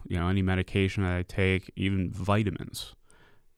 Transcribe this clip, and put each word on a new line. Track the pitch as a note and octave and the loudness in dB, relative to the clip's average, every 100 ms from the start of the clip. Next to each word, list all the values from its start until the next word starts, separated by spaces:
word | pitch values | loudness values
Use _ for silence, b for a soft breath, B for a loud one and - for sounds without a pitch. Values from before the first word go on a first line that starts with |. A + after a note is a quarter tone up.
| - | -4
you | F#2 | 0
know, | F2 | 2
any | G2 | 2
medication | F#2 F#2 F2+ G2+ F#2+ G#2 | 2 0 0 2 2 0
that | F#2 F2+ | 0 0
I | |
take, | F2+ - F#2+ F#2 - - | -2 0 2 2 -2 -2
even | F#2+ F#2+ F2+ | 0 2 0
vitamins, | F#2 F#2 G#2 G2+ - - - - - b b b b b | -2 0 2 2 -2 -8 -10 -12 -16 b b b b b